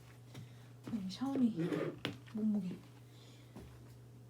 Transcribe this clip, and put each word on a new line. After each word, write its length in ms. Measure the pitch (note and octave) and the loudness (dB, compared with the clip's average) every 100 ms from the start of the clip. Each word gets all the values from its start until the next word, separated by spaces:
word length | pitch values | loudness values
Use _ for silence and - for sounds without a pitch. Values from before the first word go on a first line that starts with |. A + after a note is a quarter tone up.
| - - - - - - - - - | -12 -16 -12 -10 -10 -12 -16 -10 -2
이 160 | A3+ F#3 | 0 0
샤오미 460 | - C4+ C4+ A#3 E3 E3 D#3 - - - - - | 0 2 8 8 8 4 4 2 0 -4 -6 -4
몸무게. 440 | G#3+ G#3+ G#3 F3+ F3 - - - - - - - - - - - - - - - | 2 6 6 2 -4 -8 -16 -18 -18 -16 -16 -16 -14 -14 -14 -16 -16 -16 -18 -18